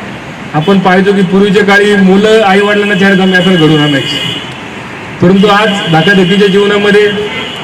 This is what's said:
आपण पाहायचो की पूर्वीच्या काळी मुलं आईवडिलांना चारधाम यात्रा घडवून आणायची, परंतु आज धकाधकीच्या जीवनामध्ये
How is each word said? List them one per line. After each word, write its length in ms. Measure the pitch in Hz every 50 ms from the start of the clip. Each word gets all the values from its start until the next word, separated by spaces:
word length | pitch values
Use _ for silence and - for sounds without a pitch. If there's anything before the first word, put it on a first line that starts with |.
| - - - - - - - - - - -
आपण 240 | 156 156 190 196 190
पाहायचो 340 | 190 190 185 190 190 202 196
की 100 | 202 190
पूर्वीच्या 420 | 170 185 196 202 208 180 214 202
काळी 320 | 196 196 202 202 208 208
मुलं 460 | 196 190 185 190 202 214 214 220 220 214
आईवडिलांना 520 | 190 190 202 202 208 208 208 208 202 208
चारधाम 400 | 180 196 196 196 180 190 190 180
यात्रा 180 | 180 170 190 185
घडवून 280 | 165 156 151 156 151
आणायची, 360 | 147 147 143 135 123 - - - - - - - - - - - - - - - - - - - - - - - 175
परंतु 240 | 175 196 196 196
आज 220 | 208 202 208 220 220 196 185 170 165 160
धकाधकीच्या 560 | 160 156 - 180 185 185 170 202 196 208 196
जीवनामध्ये 600 | 180 202 202 202 208 202 202 202 196 208 208 208 202 208 - - - - - - - -